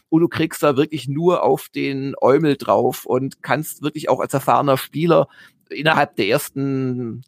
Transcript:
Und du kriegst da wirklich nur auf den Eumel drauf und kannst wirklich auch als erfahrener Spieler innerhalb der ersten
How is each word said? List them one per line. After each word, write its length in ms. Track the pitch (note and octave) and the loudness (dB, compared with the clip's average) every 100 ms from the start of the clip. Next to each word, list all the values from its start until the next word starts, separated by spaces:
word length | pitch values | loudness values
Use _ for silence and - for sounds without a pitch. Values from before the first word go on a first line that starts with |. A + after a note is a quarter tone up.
| - | 0
Und 140 | D#3+ | 2
du 60 | E3+ | 2
kriegst 360 | - D#3+ - | 0 -4 0
da 120 | D3+ C3 | 0 2
wirklich 300 | D3+ D3 B2+ | 0 -2 -6
nur 380 | C#3+ E3+ F3 | -2 0 2
auf 240 | A2+ D#3 - | 2 0 -4
den 480 | C#3+ C#3 C3+ C#3 - | -6 -6 -6 -8 0
Eumel 360 | A2+ C#3+ D#3 C3+ | 4 4 4 0
drauf 500 | - G#2 B2 E3 - | 2 2 2 -2 -2
und 380 | B2+ C3+ - | -2 -2 -8
kannst 380 | - C3+ D#3 - | -4 -4 -4 -8
wirklich 260 | C#3+ D#3 - | -8 -4 -2
auch 100 | B2+ | 0
als 160 | - | 0
erfahrener 420 | C#3 - B2 C#3 C3 | -2 0 2 2 0
Spieler 520 | - C#3+ E3+ D#3 D#3+ - - _ - | -2 -2 2 4 2 -4 -20 _ -16
innerhalb 480 | A2+ D#3 E3+ D3 - | -4 0 2 0 0
der 120 | G2+ | 0
ersten 920 | C#3 - C#3 C#3 C3+ C3 B2+ A#2+ A2+ | 0 -2 -6 -4 -2 -4 -4 -6 -10